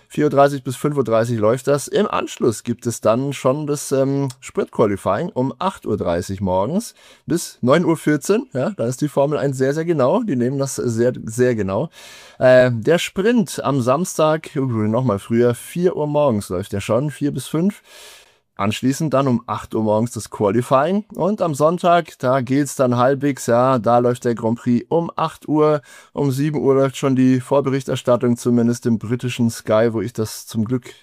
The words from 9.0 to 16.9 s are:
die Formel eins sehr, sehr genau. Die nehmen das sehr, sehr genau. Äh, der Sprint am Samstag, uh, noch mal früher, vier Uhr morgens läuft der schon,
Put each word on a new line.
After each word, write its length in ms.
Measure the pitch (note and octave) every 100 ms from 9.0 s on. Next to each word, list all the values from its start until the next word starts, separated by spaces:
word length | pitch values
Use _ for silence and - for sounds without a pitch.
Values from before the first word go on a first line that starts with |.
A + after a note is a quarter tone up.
die 80 | D3
Formel 280 | - C#3+ D3
eins 200 | C3+ C3
sehr, 160 | C3
sehr 120 | D3 E3
genau. 380 | D#3+ B2+ F#3+
Die 140 | A3+ C3
nehmen 220 | A#2+ C#3
das 160 | C3+ -
sehr, 360 | B2+ A2+ B2 C#3 -
sehr 300 | A2 B2 A#2
genau. 340 | F#2+ G2 D#3 - - - - -
Äh, 320 | B2+ B2+ B2+
der 260 | A#2 A#2 E3+
Sprint 640 | - - F#3+ B3 F3+ -
am 180 | B2 C#3
Samstag, 720 | A#2+ C#3 F#3 - D#3 D#3 - -
uh, 60 |
noch 420 | C3+ A2+ G#2+ A2
mal 160 | C3 G2
früher, 360 | - A#2 A#2+ A#2+
vier 420 | - F3 F3 -
Uhr 100 | D3+
morgens 400 | D3 D3 G#2+ -
läuft 220 | F2+ G2+
der 100 | G2+
schon, 300 | -